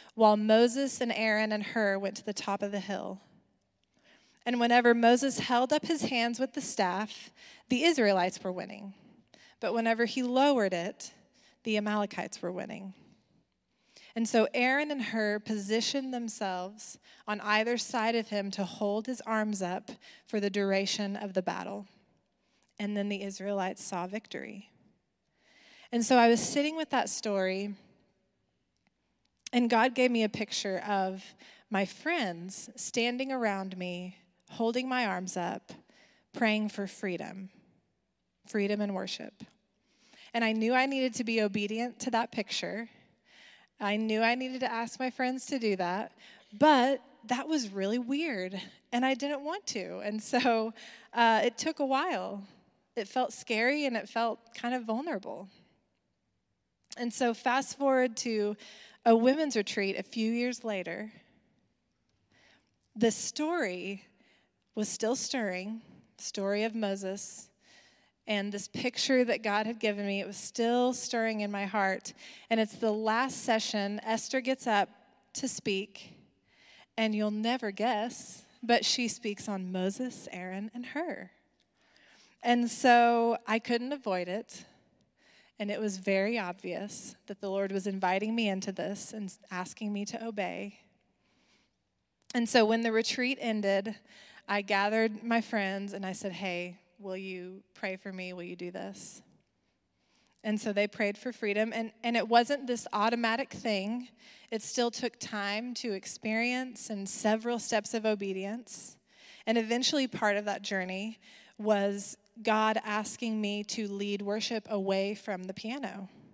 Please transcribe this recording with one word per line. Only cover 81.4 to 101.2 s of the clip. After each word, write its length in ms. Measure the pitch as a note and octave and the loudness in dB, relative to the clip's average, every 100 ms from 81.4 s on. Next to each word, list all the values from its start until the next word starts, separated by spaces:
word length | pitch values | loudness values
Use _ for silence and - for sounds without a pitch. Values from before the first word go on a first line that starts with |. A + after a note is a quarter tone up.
| _ _ _ _ _ _ _ - - _ | _ _ _ _ _ _ _ -20 -20 _
And 260 | A#3+ A#3+ A#3 | 2 4 4
so 680 | - B3+ A#3+ A#3 A#3 A#3 A3+ - | 4 8 8 8 6 4 0 0
I 140 | A3 | -2
couldn't 320 | - A#3+ B3 | 0 -2 -2
avoid 360 | C#4+ A#3+ F#3 F3 | -6 -2 -2 -2
it, 360 | F#3+ - - - _ _ _ _ _ _ _ _ - | -6 -8 -14 -18 _ _ _ _ _ _ _ _ -8
and 120 | G3+ | -6
it 100 | G3+ | -2
was 160 | G#3+ F#3+ | -4 -2
very 420 | F#3+ G3 G3+ A#3 | 0 2 2 0
obvious 800 | F#3 F#3 F#3 F3 G3+ - - - - | -4 -6 -8 -6 -8 -10 -12 -14 -16
that 140 | G3+ | -10
the 100 | G3+ | -4
Lord 220 | G3 G3 | -2 0
was 140 | G3 G3 | -2 -2
inviting 480 | F#3+ F#3 F#3+ G#3+ | 0 2 2 0
me 140 | A#3 A3 | 0 0
into 220 | F#3+ F#3+ | 0 -4
this 400 | F#3+ F3 G3+ - | -6 -6 -6 -8
and 200 | A3 G3 - - | -8 -10 -10 -10
asking 420 | F#3 F3+ - G#3+ | -8 -8 -6 -6
me 120 | G3+ | -4
to 200 | G#3 A3+ | -4 -6
obey. 560 | A3+ G#3 F3+ F3+ G3+ - _ _ _ _ _ _ _ _ _ _ _ _ _ _ - | -6 -4 -4 -4 -10 -14 _ _ _ _ _ _ _ _ _ _ _ _ _ _ -6
And 140 | B3 A#3 | -2 2
so 160 | B3+ | 4
when 180 | G#3+ A3+ | 6 4
the 100 | A3+ | 2
retreat 460 | A3 A3 - B3 C4+ | 0 0 -2 -2 -2
ended, 560 | A#3+ G#3+ G3+ G3 G#3 G#3 - - - - - | -2 0 2 0 0 -8 -14 -20 -20 -14 -4
I 160 | G3+ | -2
gathered 640 | G3 G3+ G3+ A3 A3 G#3 | 0 0 2 2 2 0
my 160 | A#3 A#3 | 0 0
friends 540 | A3 A3 G3 G3 G3+ | 0 -2 0 -2 -6
and 100 | G3 F#3+ | -6 -6
I 60 | |
said, 200 | F#3+ G3+ | -6 -6
"Hey, 460 | F3 F#3+ F3 F3+ F3+ _ - | -6 -6 -4 -6 -10 _ -16
will 160 | G3 F#3 | -10 -8
you 460 | F#3+ F#3 F3+ F#3+ - | -8 -10 -12 -16 -20
pray 220 | - G3 F#3+ | -10 -8 -6
for 160 | G3+ | -8
me? 200 | F#3 F3+ | -8 -8
Will 120 | F3+ | -8
you 120 | F3 F3+ | -10 -8
do 140 | F3 | -8
this?" 500 | F#3 F#3+ G3 F#3 - - _ _ _ _ _ _ _ _ _ _ _ | -8 -10 -10 -14 -14 -20 _ _ _ _ _ _ _ _ _ _ _
And 160 | A3 G#3+ | -4 -2
so 120 | A3+ | 0
they 140 | G3+ G#3 | 0 0
prayed 320 | - G#3 | 0 -2
for 140 | G3+ | -2